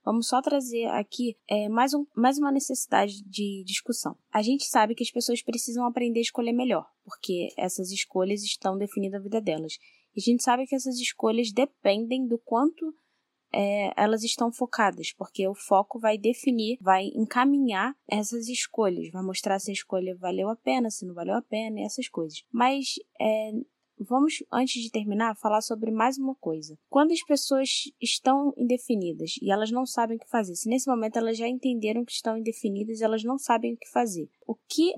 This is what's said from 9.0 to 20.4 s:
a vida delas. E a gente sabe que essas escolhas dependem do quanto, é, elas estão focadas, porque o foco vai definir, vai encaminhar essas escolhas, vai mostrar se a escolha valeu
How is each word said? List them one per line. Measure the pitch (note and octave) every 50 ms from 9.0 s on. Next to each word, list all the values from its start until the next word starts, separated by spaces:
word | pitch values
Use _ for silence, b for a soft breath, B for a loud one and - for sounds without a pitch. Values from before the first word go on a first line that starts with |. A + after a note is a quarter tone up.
| G3 F#3+ F#3+
a | G3+
vida | G3 G3+ G#3 A3+
delas. | G#3+ G3 D#3 D#3 D#3+ D#3 - b b b b b b b _
E | -
a | F#3+
gente | A#3 A#3+ A#3+ -
sabe | - A#3+ B3 C4+
que | - C#4
essas | C4+ B3+ C4 B3 B3
escolhas | B3 - - - - A3 A3 A#3 A#3+ A3 G3+
dependem | A3 C4 C#4 - _ _ G3+ G3 G#3 A#3 A3+ B3+ C4 C4 A#3+
do | A#3 A3+
quanto, | - - A3+ A3+ C4+ D#4 D#4+ - E4 D#4+ D#4 - _ _ _ _ _ _ _ _ _ _ -
é, | - G3+ G3+ G3+ G#3 G3+ F#3+ - - G3+
elas | G#3 A3 A3 G#3+
estão | A#3 - - A#3+ A#3
focadas, | A#3 - B3+ A#3+ - - A3 G3 F3+ - D#3+ - -
porque | - F#3+ - - - F#3+
o | F#3+ G3+
foco | - - - G3+ F#3+ G#3 - - A#3
vai | A3+ A3 G#3+
definir, | G#3+ G3+ A3 B3 - - C#4 B3 A3+ A3 G#3+ B3 B3+
vai | F#3 F#3+ F#3+ F#3+ G3 G3 -
encaminhar | - A3 G#3+ - B3 B3+ C#4 C#4+ C#4+ C4+ A#3+ G#3 F#3+ G3+ B3 C#4+ - _ -
essas | - G#3 G#3 - A3+ A#3 A3+ A3+
escolhas, | B3 A#3+ - - - - A3 G3 F3+ E3+ E3 E3
vai | E3+ F#3 F#3+
mostrar | F#3+ F#3 - - G#3 G3 G3
se | - -
a | G3
escolha | - - - - F#3+ F#3 F#3 F#3
valeu | F3+ F#3 F3+ F#3 F#3+